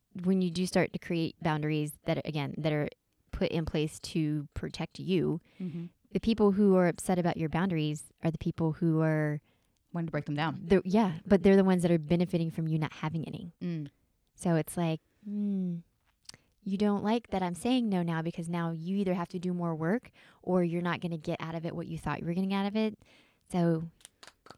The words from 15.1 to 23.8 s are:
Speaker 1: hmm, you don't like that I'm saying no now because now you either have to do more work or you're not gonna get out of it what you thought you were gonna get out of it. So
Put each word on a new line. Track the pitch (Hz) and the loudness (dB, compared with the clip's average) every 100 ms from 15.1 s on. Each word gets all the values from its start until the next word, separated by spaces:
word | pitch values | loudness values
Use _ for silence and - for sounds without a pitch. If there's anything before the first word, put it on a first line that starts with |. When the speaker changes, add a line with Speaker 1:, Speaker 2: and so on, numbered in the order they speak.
| _ | _
Speaker 1:
hmm, | 208 208 208 196 180 170 - _ _ _ - - _ _ | -8 -4 -2 -2 -2 -6 -10 _ _ _ -20 -20 _ _
you | 196 190 | -6 0
don't | 208 202 | 2 2
like | 208 233 - | 0 -2 -2
that | 190 | -4
I'm | 180 | -4
saying | 175 240 254 226 | -2 0 2 2
no | 185 | 0
now | 170 165 | 0 -2
because | 165 - 165 | -4 -6 -4
now | 170 165 | -4 -2
you | 165 165 196 | -4 -4 -2
either | 190 | 0
have | 180 170 | 0 -4
to | 185 | -4
do | 180 | -4
more | 175 170 | -2 -2
work | 156 160 233 - - - _ | -2 0 0 -4 -20 -20 _
or | - 180 | 0 2
you're | 175 170 | 2 0
not | 175 156 | -2 -2
gonna | 175 165 | -4 -6
get | 170 165 | -6 -6
out | 160 | -6
of | 165 | -6
it | 165 | -6
what | 175 175 | -6 -8
you | 160 | -6
thought | 151 143 | -6 -4
you | 165 | -4
were | |
gonna | 170 190 | -2 0
get | 196 | 0
out | 202 | 0
of | 214 | 0
it. | 220 214 _ - _ _ _ | -2 -4 _ -20 _ _ _
So | 180 170 160 | 2 2 2